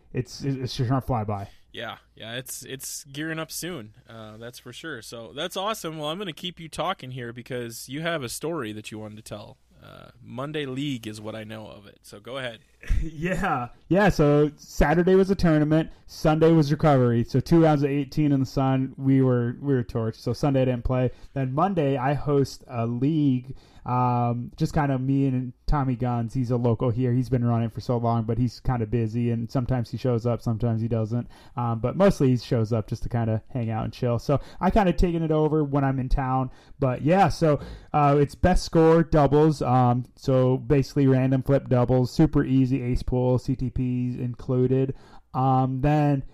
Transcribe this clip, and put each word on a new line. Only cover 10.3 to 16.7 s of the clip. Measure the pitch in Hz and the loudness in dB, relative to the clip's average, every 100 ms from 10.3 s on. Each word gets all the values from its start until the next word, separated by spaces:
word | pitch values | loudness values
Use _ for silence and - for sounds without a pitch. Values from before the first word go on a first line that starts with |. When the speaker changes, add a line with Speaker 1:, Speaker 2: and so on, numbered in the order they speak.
| 117 143 151 | -12 -8 -6
Speaker 2:
League | 139 127 147 123 110 | -6 -6 -6 -6 -8
is | 107 | -12
what | 107 | -12
I | 110 | -12
know | 107 110 104 | -12 -14 -16
of | 104 101 | -18 -20
it. | - | -20
So | - 104 | -20 -20
go | 107 135 | -14 -10
ahead. | 127 113 | -10 -12
Speaker 1:
<laughs> | _ _ - - | _ _ -2 0
Yeah. | 160 151 170 170 190 139 123 - - | 0 -6 -4 -2 -2 -2 -6 -12 0
Yeah, | 180 208 | 4 4
so | - 147 147 151 - | 4 4 4 2 0
Saturday | - - 151 165 175 190 | -14 0 2 4 4 4
was | 190 | 4
a | |
tournament. | 196 170 151 151 156 156 - - | 2 4 4 4 2 0 -8 -20
Sunday | - 165 156 160 | -4 0 4 6
was | 165 143 | 6 4